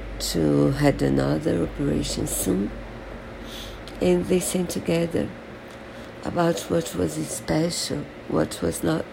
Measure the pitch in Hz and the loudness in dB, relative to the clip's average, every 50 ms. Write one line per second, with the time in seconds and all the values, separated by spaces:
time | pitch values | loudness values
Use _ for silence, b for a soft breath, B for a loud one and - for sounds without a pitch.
0 | - - - - - - - 170 156 147 147 143 147 143 135 135 143 143 143 143 | -10 -10 -8 -6 -4 -2 2 4 4 6 6 6 6 6 4 6 6 4 6 4
1 | 143 135 135 135 135 139 151 151 151 160 139 170 160 - - - 143 143 151 151 | 4 2 4 4 4 2 2 2 2 0 2 2 0 -2 -2 -2 0 0 0 0
2 | 143 - - - - 147 - - - 190 180 190 202 214 - - - - - - | 0 -2 -2 -2 -2 -2 -2 -2 0 0 0 0 0 -2 -4 -8 -12 -12 -12 -12
3 | - - - - - - - - B B B B B B B B B - - - | -12 -12 -12 -12 -12 -12 -12 -12 B B B B B B B B B -10 -4 0
4 | - 180 180 180 175 185 185 180 175 - - 185 180 170 - 185 - - 170 165 | 4 4 4 4 4 4 2 2 2 2 0 0 0 0 -2 -2 0 2 2 2
5 | 170 165 - - - - - - - - - - - - - - - B B B | 2 2 0 0 -2 -2 -4 -10 -14 -14 -16 -16 -14 -14 -14 -14 -14 B B B
6 | B B B B - - - 175 170 170 165 165 - - 175 170 165 - - 165 | B B B B -6 -2 0 2 4 4 2 2 0 0 0 0 0 0 -2 -2
7 | 180 160 151 156 156 - - - - - 143 156 165 175 165 - - - 143 147 | 0 0 0 -2 -4 -4 -6 -6 -2 0 2 2 2 2 0 -2 -2 -2 -2 -4
8 | 143 - - - - - - 156 160 - - - 85 82 80 - - 85 80 82 | -6 -8 -10 -12 -6 0 2 2 2 0 0 -2 -2 -2 -2 0 0 0 0 0
9 | - - | -2 -4